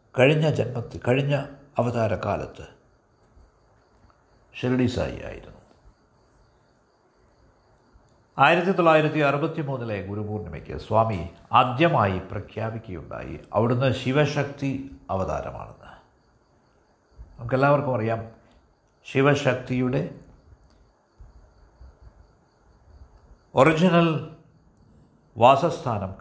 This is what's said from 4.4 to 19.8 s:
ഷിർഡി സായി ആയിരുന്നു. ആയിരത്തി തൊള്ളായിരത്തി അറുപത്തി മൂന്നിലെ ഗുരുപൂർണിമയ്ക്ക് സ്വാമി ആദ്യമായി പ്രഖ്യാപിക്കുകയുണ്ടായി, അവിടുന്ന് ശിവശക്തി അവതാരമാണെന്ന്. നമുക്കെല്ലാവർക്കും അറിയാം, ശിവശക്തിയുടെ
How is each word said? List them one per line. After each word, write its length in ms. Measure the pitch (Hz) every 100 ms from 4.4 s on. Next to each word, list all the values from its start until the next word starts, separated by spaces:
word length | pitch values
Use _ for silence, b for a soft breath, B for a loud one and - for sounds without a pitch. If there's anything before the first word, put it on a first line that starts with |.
| _ -
ഷിർഡി 260 | 127 127 123
സായി 360 | 92 71 -
ആയിരുന്നു. 360 | - - - - _ _ _ _ _ _ _ _ _ _ _ _ _ _ _ _ _ _ _ _ _ _ _ _ _ _ _ -
ആയിരത്തി 340 | 143 175 180
തൊള്ളായിരത്തി 460 | 180 165 156 151 156
അറുപത്തി 440 | 143 143 156 165
മൂന്നിലെ 440 | 143 131 113 101 92
ഗുരുപൂർണിമയ്ക്ക് 720 | 104 101 107 - 73 - -
സ്വാമി 520 | - 107 110 95 82 - -
ആദ്യമായി 680 | 117 127 123 165 139 101 92
പ്രഖ്യാപിക്കുകയുണ്ടായി, 1200 | - 104 - - 110 113 - 85 69 57 64 73 -
അവിടുന്ന് 400 | 101 117 123 131
ശിവശക്തി 1080 | - 123 139 147 147 - - 139 - - - -
അവതാരമാണെന്ന്. 720 | 190 180 143 - - - - - - _ _ _ _ _ _ _ _ _ _ _ - - -
നമുക്കെല്ലാവർക്കും 560 | 120 131 143 143 131
അറിയാം, 380 | 117 110 110 107 - b b _ _ _ _ -
ശിവശക്തിയുടെ 1040 | 135 139 143 131 120 - 127